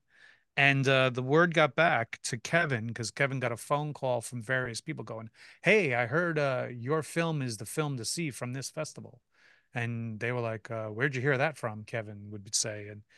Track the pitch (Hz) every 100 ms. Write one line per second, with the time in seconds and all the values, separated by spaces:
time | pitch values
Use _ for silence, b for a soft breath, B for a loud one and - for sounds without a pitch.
0 | _ b b b b - 139 135 135 135
1 | 131 123 127 151 175 165 151 - 170 135
2 | 113 - - 120 - 170 170 123 113 110
3 | 110 - 139 131 123 117 - 147 151 143
4 | 135 120 - 123 110 131 127 110 - 147
5 | 113 113 113 b b b - 214 165 120
6 | 120 147 175 156 143 127 120 123 120 156
7 | 143 165 170 156 127 107 110 - 151 135
8 | 110 - 165 117 123 127 131 - 151 -
9 | 110 - _ _ _ _ _ 123 117 117
10 | 117 107 120 123 117 110 - 113 110 107
11 | 147 131 131 131 151 151 117 107 104 117
12 | 107 104 101 107 98 - 113 107 104 104
13 | -